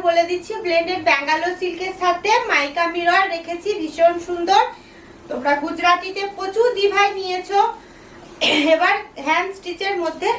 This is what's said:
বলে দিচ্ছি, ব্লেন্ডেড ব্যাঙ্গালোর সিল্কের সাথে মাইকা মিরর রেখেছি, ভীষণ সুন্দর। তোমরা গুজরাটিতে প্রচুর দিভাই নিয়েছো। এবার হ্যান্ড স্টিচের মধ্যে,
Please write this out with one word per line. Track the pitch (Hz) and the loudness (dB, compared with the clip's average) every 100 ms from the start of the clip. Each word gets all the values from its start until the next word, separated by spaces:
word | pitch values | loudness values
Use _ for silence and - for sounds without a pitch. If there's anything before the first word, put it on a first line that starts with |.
| 359 | 2
বলে | 339 339 | 2 2
দিচ্ছি, | 359 - 427 | -2 -4 -6
ব্লেন্ডেড | 349 330 330 370 320 | 0 0 0 0 0
ব্যাঙ্গালোর | 277 285 311 349 349 | 0 2 0 -2 -4
সিল্কের | 359 339 381 370 | -6 -4 -6 -2
সাথে | 359 349 403 466 453 | 0 0 2 2 2
মাইকা | 320 285 339 339 | 0 0 -2 -2
মিরর | 349 349 359 381 | 0 2 2 2
রেখেছি, | 339 330 339 381 370 | -2 -8 -6 -4 -4
ভীষণ | 311 311 339 349 349 | -4 2 2 2 -4
সুন্দর। | 349 349 403 494 - - - - - - | -2 2 4 4 -2 -18 -20 -20 -20 -10
তোমরা | 247 277 285 | -4 0 0
গুজরাটিতে | 320 - 349 359 381 392 403 359 | -2 0 2 2 0 -6 -6 -6
প্রচুর | 381 427 494 392 | -4 2 2 2
দিভাই | 403 392 403 392 | 2 4 2 0
নিয়েছো। | 381 370 359 403 453 - - - - - - - - 302 294 | -4 -6 0 2 2 -2 -14 -20 -20 -20 -20 -4 0 2 4
এবার | 311 359 427 - - 277 | 4 4 0 -4 -8 -2
হ্যান্ড | 330 381 392 | 0 -2 -6
স্টিচের | 359 339 392 381 | -10 -6 -4 -2
মধ্যে, | 320 311 381 | -4 -2 -2